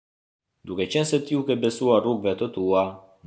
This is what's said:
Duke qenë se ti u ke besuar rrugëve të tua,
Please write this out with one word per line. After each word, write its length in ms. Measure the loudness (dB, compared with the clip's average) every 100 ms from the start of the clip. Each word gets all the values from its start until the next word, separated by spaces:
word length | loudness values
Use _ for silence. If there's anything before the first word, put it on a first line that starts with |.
| _ _ _ _ _ _
Duke 220 | -10 -4 -2
qenë 220 | 0 0
se 100 | 0
ti 160 | 0 -2
u 60 |
ke 140 | 0 0
besuar 400 | 0 0 2 4
rrugëve 320 | 2 0 0 -2
të 100 | -4
tua, 300 | -2 0 2 0 -4 -18 _